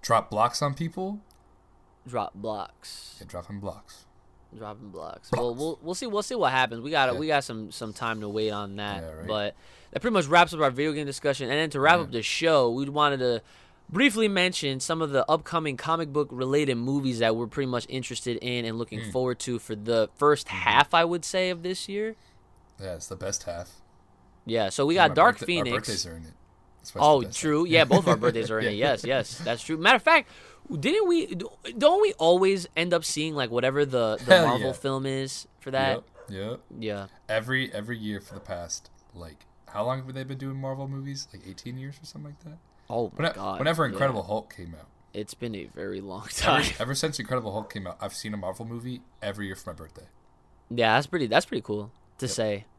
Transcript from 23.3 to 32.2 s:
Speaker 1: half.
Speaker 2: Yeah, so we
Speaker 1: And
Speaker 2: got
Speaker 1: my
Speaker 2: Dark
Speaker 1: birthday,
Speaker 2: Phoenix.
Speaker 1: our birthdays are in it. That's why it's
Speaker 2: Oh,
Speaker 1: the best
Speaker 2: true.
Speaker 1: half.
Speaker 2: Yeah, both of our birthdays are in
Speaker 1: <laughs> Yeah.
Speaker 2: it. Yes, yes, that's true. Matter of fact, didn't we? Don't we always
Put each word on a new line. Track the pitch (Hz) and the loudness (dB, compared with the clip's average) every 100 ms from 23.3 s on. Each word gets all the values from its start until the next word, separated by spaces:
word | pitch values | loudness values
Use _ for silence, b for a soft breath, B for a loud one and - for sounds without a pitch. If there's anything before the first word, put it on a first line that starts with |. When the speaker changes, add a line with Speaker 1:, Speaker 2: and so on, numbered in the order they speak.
| - | -4
Speaker 1:
half. | - 85 90 - - _ _ _ _ _ - | -6 -8 -10 -16 -20 _ _ _ _ _ -2
Speaker 2:
Yeah, | 113 101 | 0 0
so | - 143 | 0 2
we | 175 | 4
Speaker 1:
And | 165 | 4
Speaker 2:
got | |
Speaker 1:
my | 143 | 6
Speaker 2:
Dark | 196 - | 4 4
Speaker 1:
birthday, | - | -2
Speaker 2:
Phoenix. | 175 123 | -2 -2
Speaker 1:
our | 117 | -4
birthdays | - 98 90 | -4 -6 -6
are | 82 | -10
in | |
it. | 80 - - _ _ _ | -16 -20 -20 _ _ _
That's | - - | -14 2
why | |
it's | 147 | 6
Speaker 2:
Oh, | 143 | 6
Speaker 1:
the | 107 | 4
best | - | -4
Speaker 2:
true. | 156 151 170 | 0 0 4
Speaker 1:
half. | |
Speaker 2:
Yeah, | 165 143 | 4 6
both | 180 | 6
of | 165 | 6
our | 113 | 4
birthdays | 120 113 113 | 2 0 -2
are | 110 | 0
in | 107 | 0
Speaker 1:
<laughs> | |
Yeah. | |
Speaker 2:
it. | 104 | 0
Yes, | 139 120 120 | 0 0 0
yes, | 131 110 - | -2 -2 -6
that's | 160 117 | -4 -4
true. | - 156 | -4 2
Matter | 180 247 | 6 6
of | |
fact, | 311 320 240 B B B - 170 | 6 4 4 B B B -10 -2
didn't | 170 392 392 | 0 2 4
we? | 339 - 180 - - - 233 | 2 0 -6 -10 -12 -12 2
Don't | 294 370 | 4 6
we | 427 | 4
always | - | 4